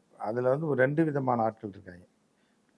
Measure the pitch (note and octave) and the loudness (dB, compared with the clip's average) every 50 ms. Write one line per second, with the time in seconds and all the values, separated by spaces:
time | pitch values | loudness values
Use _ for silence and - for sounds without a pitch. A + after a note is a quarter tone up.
0 | _ _ _ - G#2 G#2 A#2 B2 B2 B2+ C3+ D3+ E3 D#3 C#3 B2 B2+ C#3 D3 D#3+ | _ _ _ -10 -8 -4 -2 0 0 2 0 0 0 0 2 2 2 4 4 2
1 | E3 D#3 C#3 C#3+ C3 C3 A#2+ A#2 A2 A2 G#2+ - - G2+ F#2 G2 F#2 F#2 F2+ F2 | 2 2 0 0 0 0 0 2 0 -2 -2 -4 -10 -12 -12 -14 -18 -18 -20 -20
2 | - _ _ _ _ _ _ _ _ _ _ _ _ _ _ | -20 _ _ _ _ _ _ _ _ _ _ _ _ _ _